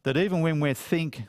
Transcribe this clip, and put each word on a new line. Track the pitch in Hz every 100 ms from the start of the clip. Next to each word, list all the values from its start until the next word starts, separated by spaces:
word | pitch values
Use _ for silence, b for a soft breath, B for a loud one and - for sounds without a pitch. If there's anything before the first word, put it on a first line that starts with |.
that | - 135
even | 196 180
when | 165 156
we | 147
think | 131 - 175 160 -